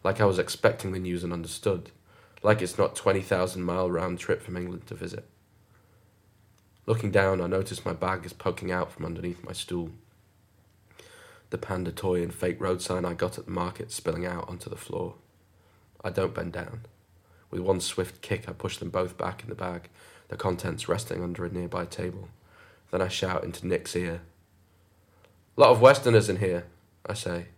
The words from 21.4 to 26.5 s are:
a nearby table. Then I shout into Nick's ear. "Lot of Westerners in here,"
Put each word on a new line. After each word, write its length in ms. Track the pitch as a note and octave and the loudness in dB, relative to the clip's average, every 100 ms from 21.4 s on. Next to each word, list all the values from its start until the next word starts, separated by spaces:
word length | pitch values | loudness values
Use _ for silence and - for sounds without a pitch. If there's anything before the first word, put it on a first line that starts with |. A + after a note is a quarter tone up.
| F2 | -4
a 40 | |
nearby 360 | F2 F2 F#2 E2+ | -4 -4 -4 -6
table. 420 | - F2+ F#2 G2 - - - - - _ | -6 -6 -8 -16 -20 -20 -20 -20 -20 _
Then 100 | F#2 | -2
I 80 | F#2 | 0
shout 340 | - F#2+ F2+ | 0 0 -2
into 240 | F2 - F#2 | -4 -6 -2
Nick's 300 | F2 - F2 | -2 -2 -4
ear. 240 | F2 E2+ - _ _ _ _ _ _ _ _ _ - _ _ - | -4 -6 -12 _ _ _ _ _ _ _ _ _ -20 _ _ 8
"Lot 140 | A#2 | 8
of 100 | A#2 | 12
Westerners 480 | C3 C#3+ B2 A2+ G#2 | 10 10 8 8 6
in 80 | F#2 | 0
here," 300 | F#2+ | 2